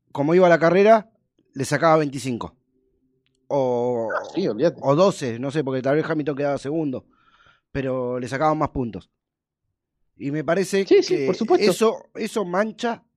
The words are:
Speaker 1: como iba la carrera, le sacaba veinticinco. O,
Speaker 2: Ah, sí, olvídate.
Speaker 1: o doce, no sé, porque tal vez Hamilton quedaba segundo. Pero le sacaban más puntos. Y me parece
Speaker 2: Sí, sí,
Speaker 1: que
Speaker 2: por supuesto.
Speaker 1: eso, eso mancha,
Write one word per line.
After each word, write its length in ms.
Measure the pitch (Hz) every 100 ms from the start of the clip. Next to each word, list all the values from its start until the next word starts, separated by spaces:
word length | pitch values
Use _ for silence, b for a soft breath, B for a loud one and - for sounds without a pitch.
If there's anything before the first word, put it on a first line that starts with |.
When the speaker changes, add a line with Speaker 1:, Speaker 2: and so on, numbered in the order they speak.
| _
Speaker 1:
como 240 | - 143 175
iba 140 | 180
la 100 | 165
carrera, 520 | 165 180 202 226 - _ _ _ _
le 100 | 135
sacaba 320 | 135 143 165 160
veinticinco. 640 | 147 135 139 117 85 _ _ _ _ _ _ _ _ _ -
O, 640 | 139 131 120 123 120 113
Speaker 2:
Ah, 100 | - - -
sí, 100 | 185
olvídate. 320 | 107 165 135
Speaker 1:
o 120 | 135 147
doce, 440 | 196 - 131 113
no 100 | 135
sé, 140 | 143
porque 180 | 135 131
tal 140 | 127 147
vez 80 | 151
Hamilton 260 | 156 143 139
quedaba 220 | 143 139
segundo. 480 | 135 160 151 123 - _ _ _ _ _ _
Pero 460 | 139 135 131 123 123
le 80 | 123
sacaban 300 | 131 156 156
más 100 | 143
puntos. 380 | 143 120 92 - _ _ _ _ _ _ _ _ _ _ -
Y 120 | 139
me 140 | 151
parece 420 | 139 170 185 196 196
Speaker 2:
Sí, 160 | 392
sí, 140 | - 170
Speaker 1:
que 100 | 135
Speaker 2:
por 100 | 185
supuesto. 360 | 226 359 208
Speaker 1:
eso, 320 | 170 214 180 - -
eso 280 | 208 226
mancha, 580 | 180 180 220 - 233 233 _